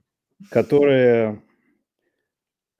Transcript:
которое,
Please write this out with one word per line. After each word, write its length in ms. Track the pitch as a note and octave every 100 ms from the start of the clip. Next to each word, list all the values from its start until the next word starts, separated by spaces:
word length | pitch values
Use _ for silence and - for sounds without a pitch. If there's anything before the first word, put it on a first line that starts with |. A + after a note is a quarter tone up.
| _ _ _ _ -
которое, 920 | A#2+ A2 C#3+ C#3+ C3 B2 A#2 A2 G#2+ - _ _ _ _ _ _ _ _ _ _ _ _ _